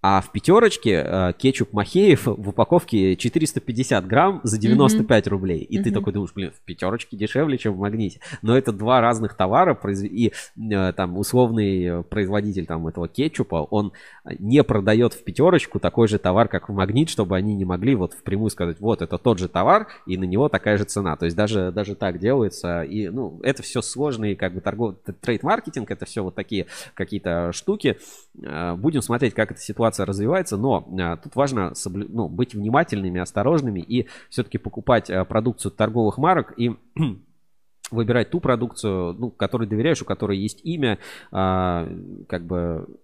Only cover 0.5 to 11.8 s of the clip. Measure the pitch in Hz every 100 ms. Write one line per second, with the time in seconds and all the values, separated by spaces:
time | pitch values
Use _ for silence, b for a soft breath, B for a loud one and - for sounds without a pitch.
0.5 | 202 226 - 117 90 71 95 90 - 131
1.5 | 131 113 104 98 370 285 143 131 104 101
2.5 | - 113 175 - 110 95 92 123 160 156
3.5 | - - 113 135 110 92 135 185 180 113
4.5 | 104 104 220 135 220 110 117 - 98 95
5.5 | 82 - 104 101 101 101 101 92 - 92
6.5 | - - 85 92 117 - 101 107 131 156
7.5 | 127 113 95 101 110 101 - B B 107
8.5 | 123 127 101 107 127 117 113 107 - 92
9.5 | 120 180 135 104 98 101 101 110 B B
10.5 | - 113 101 92 90 90 90 101 123 123
11.5 | 113 104 95